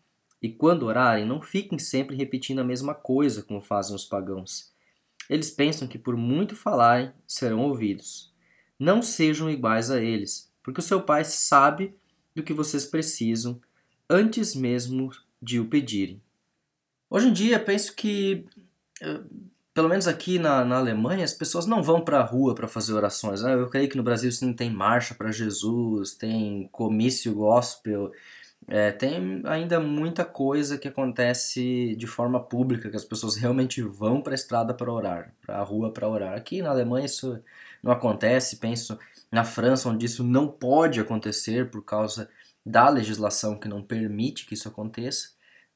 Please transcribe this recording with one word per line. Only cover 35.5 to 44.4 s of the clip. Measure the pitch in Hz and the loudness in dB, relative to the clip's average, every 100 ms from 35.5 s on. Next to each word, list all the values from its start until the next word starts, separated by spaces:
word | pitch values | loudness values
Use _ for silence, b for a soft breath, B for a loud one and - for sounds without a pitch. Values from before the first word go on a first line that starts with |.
| 101 | -6
rua | 101 107 110 | -4 -2 -4
pra | - 107 | -4 -4
orar. | 110 92 104 | -2 -4 -8
Aqui | - 185 | -8 -6
na | 160 | -2
Alemanha | 131 120 127 139 | 0 0 -2 -2
isso | - 131 113 B B B B | -4 -6 -8 B B B B
não | 120 | -2
acontece, | 123 117 104 113 127 - - | 0 0 0 2 2 0 -2
penso | 113 120 - 110 B B _ | -4 0 0 -2 B B _
na | 113 | -2
França, | 117 - 123 131 123 | 0 0 4 4 2
onde | 110 117 | 0 2
isso | 120 | 2
não | 123 131 147 | 4 4 2
pode | - 123 156 160 117 | -2 2 4 4 2
acontecer | 107 110 107 - - 120 120 | -2 -4 -2 -2 -2 -2 -4
por | 107 | -8
causa | - 107 107 113 104 b b b 113 | -4 -2 -2 -4 -10 b b b 2
da | 113 135 | 6 6
legislação | 135 107 107 104 - 107 104 | 6 0 -2 2 2 2 -4
que | 107 | -8
não | 101 | -10
permite | 101 113 107 104 131 - | -6 -4 -4 -2 -4 -6